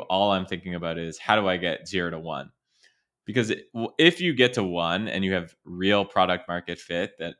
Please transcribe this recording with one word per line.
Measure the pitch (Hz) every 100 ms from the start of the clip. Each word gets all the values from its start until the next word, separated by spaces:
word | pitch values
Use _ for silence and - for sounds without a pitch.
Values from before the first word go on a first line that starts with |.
| -
all | 95 101
I'm | 95 92
thinking | 87 90
about | 87 85 82
is, | 82 80
"How | - 107
do | 98
I | 90
get | 87 78 85
zero | 95 85
to | 82
one?" | 82 69 69 _ _ _ _ _ _ _ -
Because | 113 110
it, | - -
w-, | 117 113 -
if | 160 170
you | 180
get | 127 123
to | 123
one | 95 87 85 90 107
and | 95 95
you |
have | 95 85 _ -
real | 87 95 101 98
product | 101 92 90 -
market | 87 87 87
fit | - 87 101 -
that, | 82 -